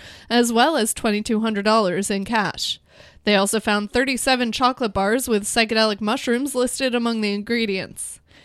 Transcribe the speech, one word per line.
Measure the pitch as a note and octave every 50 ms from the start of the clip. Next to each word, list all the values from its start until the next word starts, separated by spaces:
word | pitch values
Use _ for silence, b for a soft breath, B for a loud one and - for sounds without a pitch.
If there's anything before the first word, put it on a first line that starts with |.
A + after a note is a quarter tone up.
| B B B B B B
as | A#3 A#3+ A#3+ A#3
well | A3+ A#3 B3 D#4+ E4
as | B3 G#3+ A3+ -
twenty-two | - - A3 G#3 G#3 G#3+ - A3 G#3+
hundred | A3+ A3+ G#3+ G3+ G3
dollars | G#3+ A3 A3+ G#3 F3+ E3+ F#3 G3+ -
in | G3+ G3 F#3+
cash. | G#3+ A#3 A3 F#3+ D#3 - - - - - - B B B B B B B B _
They | G#3+ G#3
also | G3 G3+ G3 A3+ G#3+
found | - A3+ G#3 G#3 G#3 G3+
thirty-seven | - A#3+ C4 C4 C4 A#3 - C4+ C4 B3 B3 A3+
chocolate | A3 - C4 B3 B3+ - B3 G#3 -
bars | G3 G3 G3+ A3+ C4+ B3+ B3+
with | A3 G3+
psychedelic | G#3 - - A#3+ A3+ G#3+ A3+ A3 A3 A3 G#3 G3+
mushrooms | G#3+ G#3 B3 C4+ - B3+ A#3 A#3+ C#4+ C#4 -
listed | B3+ B3 B3+ - - C4+ B3+ A#3
among | B3 A#3 A#3 A#3 A3
the | G#3+ G3+ G3+
ingredients. | G#3 G3+ A3+ A#3 A#3 A3+ G3 F#3+ F#3+ D3+ - - - - - - - b b b b